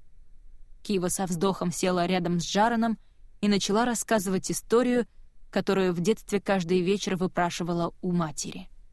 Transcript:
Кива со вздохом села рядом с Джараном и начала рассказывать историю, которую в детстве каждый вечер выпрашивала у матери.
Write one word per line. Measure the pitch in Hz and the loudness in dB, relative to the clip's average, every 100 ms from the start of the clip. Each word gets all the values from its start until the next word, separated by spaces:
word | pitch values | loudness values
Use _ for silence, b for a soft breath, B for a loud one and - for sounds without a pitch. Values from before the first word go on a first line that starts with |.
| - - - - - - - - | -20 -20 -20 -20 -18 -18 -18 -14
Кива | - 196 175 | -4 -2 0
со | - 185 | -2 -2
вздохом | 175 196 180 175 | 0 0 0 -2
села | - 185 180 175 | 0 0 2 2
рядом | 185 175 175 | 0 0 -2
с | 156 | 0
Джараном | 196 226 233 226 214 - - - - | 2 4 4 0 -2 -8 -20 -18 -2
и | 208 | 2
начала | 202 - 208 | 2 2 2
рассказывать | 247 233 - 220 190 185 - | 2 0 2 2 2 -2 -2
историю, | 165 - 226 247 247 220 - - - - | -6 2 2 4 2 -2 -8 -20 -20 -6
которую | 196 190 190 185 | -2 2 2 2
в | 175 | 2
детстве | 175 220 - 202 | 0 0 0 -2
каждый | - 196 165 185 | 2 0 2 0
вечер | 175 202 - 180 | 2 0 -2 -2
выпрашивала | 180 - 175 - 175 170 170 - | -2 0 -2 -2 -2 -2 -2 -4
у | 185 | -2
матери. | 175 160 - - 185 190 - - | 0 -2 -4 -10 -10 -14 -18 -20